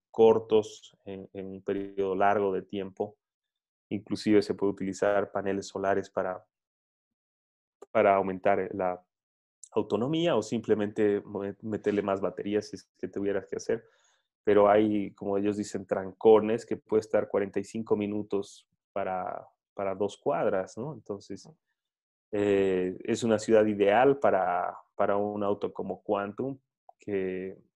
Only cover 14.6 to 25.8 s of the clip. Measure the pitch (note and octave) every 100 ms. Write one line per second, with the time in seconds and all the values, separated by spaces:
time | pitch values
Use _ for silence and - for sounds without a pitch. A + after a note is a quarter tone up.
14.6 | G2+ G#2 A2 G#2 F#2+ - G2 G2+ G#2 G#2
15.6 | G2+ G2+ G2 G2 F#2+ - A2+ G#2+ G#2+ A#2
16.6 | - G#2+ - A2 - G#2 G#2 G2+ G2+ G2+
17.6 | G2+ A2+ A2 G#2 G#2 G#2 G#2 G2+ G2 -
18.6 | _ _ _ G2 G2 F#2 F2+ - - _
19.6 | _ - G2 F#2+ G2+ - C#3+ D3+ A#2+ F#2+
20.6 | F#2 - C#3 B2+ - G2+ - G2 - D#3
21.6 | _ _ _ _ _ _ _ G#2 G2+ G2
22.6 | G2 F#2 F#2 F#2 - A2+ A#2 G#2+ - A2
23.6 | G#2+ G#2 G2 G#2 C3+ C#3 G#2 G2 F2+ F2
24.6 | F2+ F#2 _ - G2+ G2+ G#2 G#2 G2+ G#2
25.6 | F#2 -